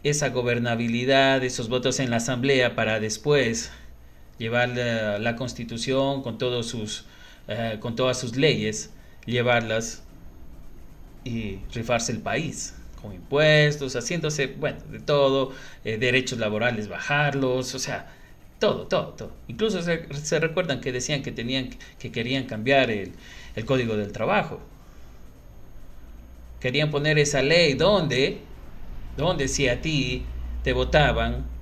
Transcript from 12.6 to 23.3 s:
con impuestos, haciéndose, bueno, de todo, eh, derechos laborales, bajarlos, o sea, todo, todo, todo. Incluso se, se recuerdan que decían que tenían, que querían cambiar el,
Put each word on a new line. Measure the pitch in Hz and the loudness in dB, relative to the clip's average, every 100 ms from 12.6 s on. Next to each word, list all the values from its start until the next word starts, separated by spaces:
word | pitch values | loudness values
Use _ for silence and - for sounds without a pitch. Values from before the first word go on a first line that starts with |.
| - - - - | -10 -12 -16 -14
con | 107 | -14
impuestos, | 90 - 139 156 151 147 147 135 127 | -14 -2 4 6 8 6 2 -2 -4
haciéndose, | 117 170 156 151 131 | -2 -2 -2 0 -2
bueno, | - 143 - - | 0 -4 -4 -12
de | 107 | -8
todo, | 107 147 139 135 131 - - - | 2 6 6 4 0 -4 -16 -8
eh, | - 110 | -6 0
derechos | 123 127 123 117 | 4 4 2 -2
laborales, | 107 107 120 110 104 | 0 2 0 0 -6
bajarlos, | 92 - 147 147 139 131 127 127 | -8 0 2 2 2 2 2 -2
o | 135 | -6
sea, | - 104 - - - - - - | -4 -6 -8 -18 -20 -20 -20 0
todo, | 214 90 87 | 2 2 0
todo, | 185 - | -2 -2
todo. | - 107 - - | -10 -14 -12 -12
Incluso | 120 220 185 | -2 0 0
se, | 170 165 160 143 | 0 -2 -4 -8
se | 151 160 | 0 0
recuerdan | 160 156 170 127 | 2 0 -2 -2
que | 139 | -2
decían | 123 123 143 | -4 -2 -2
que | 120 | -4
tenían, | 113 117 131 123 - - - | -6 -2 -2 -4 -10 -18 -14
que | 123 | -8
querían | 120 117 135 127 | -4 -2 -2 -2
cambiar | 107 113 139 123 | -4 4 4 4
el, | 104 90 - - | 0 -4 -12 -18